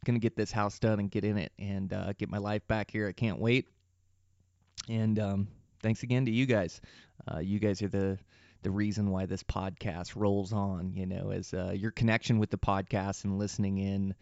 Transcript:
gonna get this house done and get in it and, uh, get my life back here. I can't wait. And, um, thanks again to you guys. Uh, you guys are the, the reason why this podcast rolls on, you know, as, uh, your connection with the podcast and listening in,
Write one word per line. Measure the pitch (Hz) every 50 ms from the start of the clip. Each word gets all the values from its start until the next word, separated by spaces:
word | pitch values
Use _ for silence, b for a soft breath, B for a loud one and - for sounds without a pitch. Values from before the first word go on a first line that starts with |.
| -
gonna | - 120 120
get | 110 117 -
this | - 107 - -
house | 113 104 104 - -
done | - 113 107 104
and | 101 101
get | - 110 101
in | 104 104 104
it | 87 - - -
and, | - 101 98 95 95 92 98
uh, | 95 92 87 101
get | - 104 -
my | - 104
life | 101 104 107 107 - -
back | 110 107 104 -
here. | - 107 107 101
I | 92
can't | - 117 110 92 -
wait. | 95 117 120 135 - _ _ _ _ _ _ _ _ _ _ _ _ _ _ _ _ _ _ _ _ _ _ - - -
And, | 113 110 110 110 107 107
um, | 104 98 98 98 101 101 - - - _ _ _
thanks | - 110 113 - -
again | 123 123 123 131
to | 120
you | 110 117 131
guys. | 131 120 104 92 82 - - - B B B B B B B - -
Uh, | - 78
you | 82 95 98 104
guys | 104 107 98 92 104
are | 98
the, | 90 98 98 98 95 95 - b b b b b b b b
the | -
reason | 95 101 107 107 101 107 104 101
why | 95 92 95
this | 87 92 92 -
podcast | - - 95 95 95 90 - - 110 85 85 90 - -
rolls | 98 107 101 101 101 98 92 110
on, | 104 98 98 95 87 87 92 92
you | 98 95
know, | 92 92 92 92 98
as, | 98 95 95 - -
uh, | 92 92 95 95
your | 98 95 113
connection | - - 117 113 110 110 - - 120 110
with | 107 -
the | - 95
podcast | - - 98 98 95 - - 104 95 98 95 - -
and | 101 95 95
listening | 104 101 - - 104 98 98 95
in, | 98 98 98 98 98 95 98 -